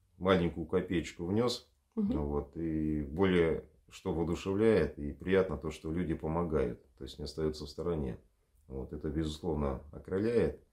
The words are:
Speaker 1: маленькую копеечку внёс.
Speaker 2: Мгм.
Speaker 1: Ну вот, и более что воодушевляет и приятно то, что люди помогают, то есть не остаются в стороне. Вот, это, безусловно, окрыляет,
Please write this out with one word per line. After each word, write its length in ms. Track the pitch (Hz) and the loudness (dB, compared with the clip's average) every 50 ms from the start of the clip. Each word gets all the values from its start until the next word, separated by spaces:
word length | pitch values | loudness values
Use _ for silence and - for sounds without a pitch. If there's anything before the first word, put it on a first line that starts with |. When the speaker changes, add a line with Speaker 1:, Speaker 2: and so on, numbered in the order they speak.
| _ _ _ - | _ _ _ -2
Speaker 1:
маленькую 460 | 87 95 95 87 85 82 80 85 82 | 2 4 4 4 4 2 -2 -4 -4
копеечку 580 | - 95 92 90 - 92 82 76 - - - 87 | 0 0 0 0 0 0 -2 -2 -2 -6 -8 -4
внёс. 400 | 85 101 110 127 120 - - - _ _ _ _ _ - | 0 0 2 2 2 0 -4 -8 _ _ _ _ _ -4
Speaker 2:
Мгм. 120 | 226 208 196 254 | -2 0 0 0
Speaker 1:
Ну 120 | - 71 | 0 0
вот, 300 | 71 73 71 71 - - | 0 0 -2 -2 -4 -6
и 460 | 80 85 80 78 78 78 78 76 76 71 | -6 -4 -2 -2 0 0 0 0 -2 -2
более 640 | 67 71 87 98 92 92 87 82 80 76 - - - _ _ _ _ | -2 0 2 4 6 6 6 6 4 2 0 -4 -10 _ _ _ _
что 260 | - - - - 76 | -18 -8 -6 -4 -2
воодушевляет 840 | 80 82 78 85 76 - 95 98 101 110 113 107 90 76 76 - 71 | 0 0 0 0 -2 -2 0 2 4 4 6 6 6 4 2 -2 -6
и 140 | 73 71 69 | -8 -8 -8
приятно 440 | - 78 87 95 95 92 - 76 | -6 0 4 4 4 4 4 0
то, 160 | 69 - 78 - | -4 -6 -6 -8
что 180 | - - 80 | -8 -6 -4
люди 240 | 80 90 87 78 80 | -2 -2 -2 -2 -2
помогают, 680 | 76 80 78 80 85 87 80 78 71 65 60 58 - - _ _ | -2 -2 -2 0 0 0 0 0 0 0 0 -2 -6 -12 _ _
то 80 | - 69 | -16 -14
есть 140 | 67 - - | -14 -12 -10
не 60 | - | -10
остаются 400 | - - 80 78 78 78 - 78 | -8 -4 -2 0 0 -2 -2 -8
в 40 | 76 | -12
стороне. 520 | - - 78 87 85 78 71 62 - - - _ _ _ _ _ _ _ _ - | -8 -6 -2 -2 -2 -2 -2 -4 -6 -8 -14 _ _ _ _ _ _ _ _ -12
Вот, 240 | 67 65 64 - 73 | -10 -10 -10 -10 -8
это, 160 | 76 - 78 | -8 -6 -4
безусловно, 760 | 71 80 80 76 76 - - 87 76 73 73 69 65 67 - - | -2 -2 -2 -2 -4 -6 -4 -4 -2 0 0 -2 -2 -4 -8 -14
окрыляет, 720 | - - - - 92 98 107 113 120 113 87 - - - - _ | -18 -16 -8 -4 -2 -2 0 2 2 2 2 2 0 -4 -12 _